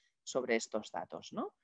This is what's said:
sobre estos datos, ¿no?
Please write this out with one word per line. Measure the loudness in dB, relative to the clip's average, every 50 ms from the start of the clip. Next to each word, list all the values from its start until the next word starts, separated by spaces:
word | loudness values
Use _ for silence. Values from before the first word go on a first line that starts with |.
| _ _ _ _
sobre | -8 0 0 2 4 4 4
estos | 4 4 2 -2 -4 -4 -2
datos, | -4 -6 -4 -4 -8 -10 -8 -6
¿no? | -6 -4 -4 -6 _ _